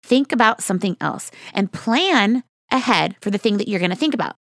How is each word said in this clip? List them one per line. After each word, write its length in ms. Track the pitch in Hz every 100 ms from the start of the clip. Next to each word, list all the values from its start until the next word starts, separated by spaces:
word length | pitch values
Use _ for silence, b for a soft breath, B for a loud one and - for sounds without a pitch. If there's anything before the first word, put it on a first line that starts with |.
Think 300 | - 254 277
about 300 | 254 220 -
something 340 | - 185 196 175
else 300 | 151 - - B B
and 200 | - 202
plan 680 | - - 240 381 302 202 247 - _ _
ahead 460 | 262 240 190 156 -
for 100 | 208
the 80 | 202
thing 200 | 226 208
that 100 | -
you're 120 | 196
gonna 140 | 180
think 200 | 185 311
about. 200 | 262 156 -